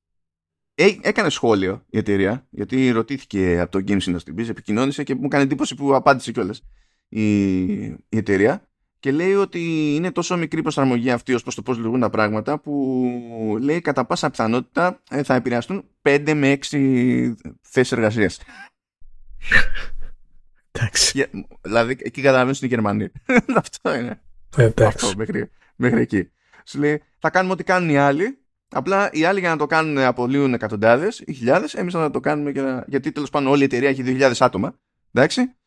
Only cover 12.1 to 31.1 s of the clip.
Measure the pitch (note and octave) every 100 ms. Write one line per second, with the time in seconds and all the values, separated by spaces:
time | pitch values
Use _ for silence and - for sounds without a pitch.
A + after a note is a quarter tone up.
12.1 | A2 G#2+ G#2+ A2+ D3 - C#3+ C3+ B2+ B2
13.1 | B2 A#2+ A#2 A2 G#2+ C#3 E3 D#3 C3+ B2
14.1 | E3+ D#3 - A2+ A#2+ B2+ - F3+ F3 _
15.1 | C3 C#3+ B2+ B2 A#2+ - F#3+ - _ D3
16.1 | C#3+ D3 D3+ C#3 C#3 - D3 C3+ B2+ B2
17.1 | B2 B2 A2+ - - _ - B2 A#2+ A2
18.1 | A2+ F#2+ - - - - _ _ _ -
19.1 | - - - - - - - - - -
20.1 | - - - - _ _ - A#2 - -
21.1 | C#3 - F#2+ - - F2+ A2+ A#2 B2+ -
22.1 | C#3 C3+ C3 B2+ C3+ C3 A#2+ G#2+ G#2 G2+
23.1 | - - B3 - A#3 - - - D#3+ A#3+
24.1 | - - - - - A2+ - A2 - -
25.1 | G2 A2+ F3+ - _ _ _ B2 - A#2+
26.1 | G#2 E2+ _ _ - - C3+ D3 D3+ -
27.1 | _ D#3+ F#3 F#3 F#3 F#3 F#3 E3+ C#3+ C#3+
28.1 | C#3+ G#3+ C4+ _ _ _ - C#3+ G3 G3+
29.1 | D3+ E3 G3 F3+ D#3+ D3 D#3+ D#3+ C#3+ C3
30.1 | B2 B2 C#3 C#3 A#2 G#2+ G#2 A2 A#2+ F#3